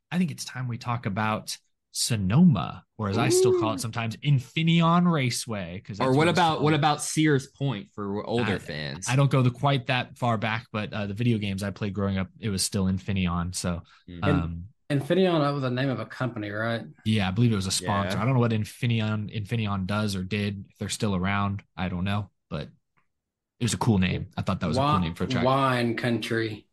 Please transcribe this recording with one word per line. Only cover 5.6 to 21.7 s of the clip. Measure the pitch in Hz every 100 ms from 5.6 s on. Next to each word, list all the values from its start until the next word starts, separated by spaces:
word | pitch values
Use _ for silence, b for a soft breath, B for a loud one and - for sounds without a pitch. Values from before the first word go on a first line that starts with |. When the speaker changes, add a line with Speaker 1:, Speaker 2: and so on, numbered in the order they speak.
| 85 92 -
Speaker 1:
'Cause | 101
Speaker 3:
Or | 131
Speaker 1:
that's |
Speaker 3:
what | 131
Speaker 1:
what | 165
it's | 165
Speaker 3:
about, | 170
Speaker 1:
called. | 156
Speaker 3:
what | 147
about | 156 151 147
Sears | - - 156 139 -
Point | - 139 104 98
for | - 101 104 -
older | 117 113 92
Speaker 1:
I, |
Speaker 3:
fans? | - 76 73 73 101
Speaker 1:
I | 131
don't | 139
go | 135
the, | 127
quite | 123 143 135 120
that | 127 117 -
far | 120 110
back, | 110 113 -
but, | 107 104
uh, | 107 101
the |
video | 101 120 110
games | 104 98
I | 101
played | 92 107
growing | 95 98 95
up, | 92 -
it | 113
was | 95
still | - 104 92
Infineon. | 95 - 95 90 87 87 92
So, | 95 85 b b b
Speaker 3:
Mm. | 87
Speaker 1:
um, | 98 - 82 85 92 _ -
Speaker 2:
In-, | 143
Infineon, | 135 175 185 165
that | 143
was | 143
the | 131
name | 123 139
of | 113
a | 113
company, | - 127 107 104
right? | 104 113 117 156 - 110
Speaker 1:
Yeah, | 110 92
I |
believe | 95 120
it | 104
was | 95
a |
sponsor. | - 90 101 92 98
Speaker 3:
Yeah. |
Speaker 1:
I | 113
don't |
know | 131
what | 120
Infineon, | 110 101 - 120 113 110 107 107 110
Infineon | 101 117 107 98 92
does | 104 107 98
or |
did, | 92 107 101 101 95
if | -
they're | 98
still | - 110 95
around. | 92 101 101 101 -